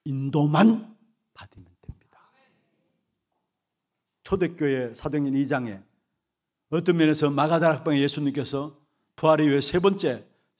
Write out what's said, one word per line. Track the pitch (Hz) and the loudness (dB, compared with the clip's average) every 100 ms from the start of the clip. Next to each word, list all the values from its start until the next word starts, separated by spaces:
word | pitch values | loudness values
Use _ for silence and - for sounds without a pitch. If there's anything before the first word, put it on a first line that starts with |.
인도만 | - 135 135 151 147 151 214 220 - - _ _ _ | -8 -6 -2 0 2 4 4 4 -4 -20 _ _ _
받으면 | - - - 92 _ | -20 -20 -20 -20 _
됩니다. | - - _ _ _ _ _ _ _ _ _ _ _ _ _ _ _ _ _ _ _ _ _ _ | -20 -20 _ _ _ _ _ _ _ _ _ _ _ _ _ _ _ _ _ _ _ _ _ _
초대교회 | - 190 175 175 147 135 123 | -6 -2 -2 -2 -2 -2 -4
사도행전 | 117 151 151 143 135 | -8 -6 -4 -2 -2
이 | 139 | -2
장에 | 143 120 98 - _ _ _ _ _ _ _ - | -4 -6 -12 -18 _ _ _ _ _ _ _ -6
어떤 | 160 170 170 | -2 0 2
면에서 | 156 151 147 | 4 2 0
마가다락방에 | 139 151 170 165 151 165 143 | 2 0 2 2 0 0 0
예수님께서 | 139 147 143 135 131 139 151 - _ _ _ | 0 -2 -4 -4 -6 -6 -8 -14 _ _ _
부활 | - 160 156 | -2 2 4
이후에 | 151 139 | 4 2
세 | 139 180 | 0 0
번째 | 190 196 160 120 - _ _ | 2 2 -2 -4 -10 _ _